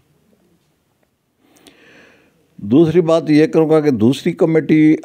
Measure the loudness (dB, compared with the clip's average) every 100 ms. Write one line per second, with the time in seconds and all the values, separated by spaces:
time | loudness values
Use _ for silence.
0 | _ _ _ _ _ _ _ _ _ _
1 | _ _ _ _ _ _ _ _ _ _
2 | _ _ _ _ _ -18 0 2 2 0
3 | 0 -2 0 0 2 0 0 0 0 0
4 | -2 -2 -6 -2 -2 -2 0 2 2 0